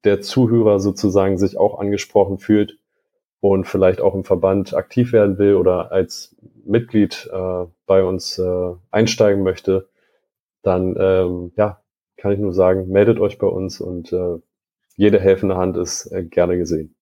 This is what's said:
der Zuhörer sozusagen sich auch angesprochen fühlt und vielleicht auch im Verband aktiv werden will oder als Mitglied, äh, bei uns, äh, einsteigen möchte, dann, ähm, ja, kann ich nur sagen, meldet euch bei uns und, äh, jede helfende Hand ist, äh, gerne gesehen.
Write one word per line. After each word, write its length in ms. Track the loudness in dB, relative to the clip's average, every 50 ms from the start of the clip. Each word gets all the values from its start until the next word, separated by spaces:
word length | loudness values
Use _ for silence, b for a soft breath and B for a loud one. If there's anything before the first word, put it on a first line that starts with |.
| _
der 180 | 2 0 0
Zuhörer 580 | -2 -4 0 0 2 2 4 4 4 4 2 2
sozusagen 580 | 2 -2 -2 0 -2 0 2 2 2 2 0 0
sich 200 | -2 -2 0 0
auch 220 | -2 -2 -2 -4
angesprochen 580 | -6 -6 -4 -6 -6 _ _ 2 2 2 -2 -10
fühlt 420 | 0 2 2 2 2 0 -6 _ _ _ _ _ _ _ _ _ _ _ _ _
und 260 | 0 0 0 0 -2
vielleicht 360 | -4 0 2 2 2 2 2
auch 140 | 0 -2 -2
im 80 | -2 -2
Verband 500 | -2 -2 0 2 0 0 0 -2 -2 -4
aktiv 400 | -6 -6 _ -2 -2 -2 2 2
werden 240 | 2 2 2 2 2
will 180 | 2 4 4
oder 360 | 4 4 2 2 0 -4 -4
als 440 | -2 -2 -2 -4 -6 -20 -20 _ _ _ _ -20 _ _ _
Mitglied, 640 | -2 -2 -2 -2 0 0 0 0 0 -2 -12 -14 -12 -10
äh, 320 | -8 -6 -6 -6 -6 -8 -10 _ _ _ 2
bei 160 | 2 4 4
uns, 340 | 2 -2 -4 -6 -8 -6 -4
äh, 340 | -4 -2 -2 -2 -4 -6 -8 -12 _ _
einsteigen 520 | 0 0 0 0 2 2 2 2 2 2 0
möchte, 460 | -2 -4 -4 _ -2 -2 -2 -2 _ _ _ _ _ _ _ _ _ _ _ _ _ _ _ _
dann, 320 | -2 -2 0 -2 -4 -2 0
ähm, 520 | 0 2 2 2 0 -2 -4 -6 -10 -10 _ -2
ja, 240 | -2 -2 -2 _ _ _ _ _ _ _ _ -8
kann 140 | -4 -4
ich 80 | -4 -2
nur 140 | -2 -4 0
sagen, 340 | 2 2 2 2 0 -2 0
meldet 300 | 2 2 4 4 4 2
euch 200 | 0 -4 -2 -2
bei 80 | -2 -2
uns 340 | -2 -2 -8 -8 -8 -10
und, 320 | -12 -10 -10 -12 -10 -6 -6
äh, 240 | -4 -4 -4 -6 -8 _ _ _ _ _ _ _ _ _ _ _
jede 240 | 0 2 4 4 4
helfende 380 | 4 4 2 4 2 -2 -2 0
Hand 180 | -2 -2 -2 -4
ist, 280 | -6 -6 -8 -12 -12 -10
äh, 120 | -10 -10 -10
gerne 340 | -4 0 0 0 2 0 -2
gesehen. 380 | -2 -2 -4 -6 -6 -8 _ _